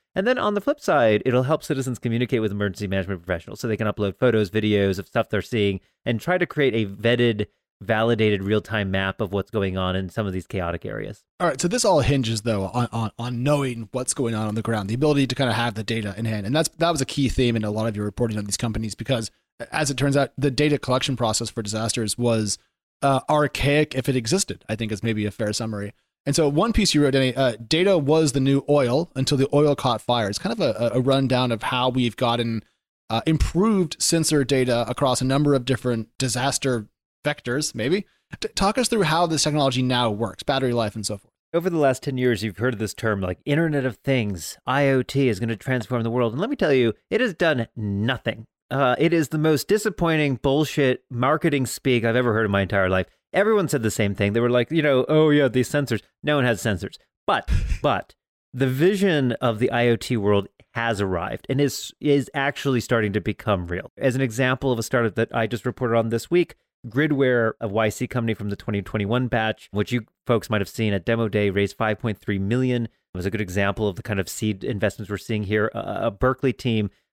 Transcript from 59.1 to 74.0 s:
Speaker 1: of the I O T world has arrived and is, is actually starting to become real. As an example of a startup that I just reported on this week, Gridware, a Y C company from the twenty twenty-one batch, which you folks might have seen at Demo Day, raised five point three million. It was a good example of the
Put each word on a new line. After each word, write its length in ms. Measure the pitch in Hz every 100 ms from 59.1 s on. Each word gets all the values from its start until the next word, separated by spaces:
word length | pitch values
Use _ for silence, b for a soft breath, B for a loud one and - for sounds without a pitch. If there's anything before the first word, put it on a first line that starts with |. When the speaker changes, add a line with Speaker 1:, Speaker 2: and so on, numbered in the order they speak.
| 156 127
Speaker 1:
of 260 | - 123 107
the 120 | 120
I 180 | 120 120
O 80 | 117
T 200 | - 120
world 320 | 101 101 98 _ _
has 260 | - 117 104
arrived 460 | 98 90 87 110 -
and 120 | 131
is, 320 | 143 - - -
is 280 | 147 143 120
actually 460 | 147 139 139 143 123
starting 320 | - 120 107
to 80 | 101
become 460 | 104 101 - 95 87
real. 220 | 87 - -
As 200 | 131 127
an 60 |
example 500 | 131 110 127 127 139
of 60 | 117
a 40 |
startup 320 | 110 127 117 98
that 180 | 113
I 120 | 120 113
just 180 | 117 127
reported 300 | - 123 117
on 120 | 113
this 220 | 113 -
week, 260 | 175 165 - _ _ 117
Gridware, 640 | 113 151 143 131 123 113 -
a 80 | 113
Y 200 | 104 107
C 160 | - 127
company 280 | 127 113
from 160 | 107 101
the 60 | 101
twenty 260 | - 104
twenty-one 460 | 92 110 98 120 127
batch, 400 | 117 110 - -
which 220 | 101 101
you 120 | 123 110 _ -
folks 240 | 113 -
might 100 | 107
have 80 | 98
seen 240 | - 110
at 120 | 98
Demo 240 | 104 117 113
Day, 200 | 104 101
raised 260 | 95 101 -
five 220 | 110 107
point 180 | 117 101
three 200 | - 98
million. 480 | 98 120 127 123 117
It 300 | _ _ 92
was 100 | 92
a 40 |
good 100 | 101
example 480 | 98 92 98 101 107
of 80 |
the 60 | 87